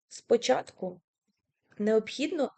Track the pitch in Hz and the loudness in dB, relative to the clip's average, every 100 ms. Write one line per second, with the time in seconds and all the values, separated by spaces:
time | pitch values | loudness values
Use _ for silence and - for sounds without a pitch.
0 | _ - - 240 - 143 - - 185 180 | _ -8 0 2 2 0 -2 -10 -10 -10
1 | _ _ _ _ _ _ _ - 214 220 | _ _ _ _ _ _ _ -4 2 2
2 | 214 - 311 339 254 | 0 -4 -4 -2 -4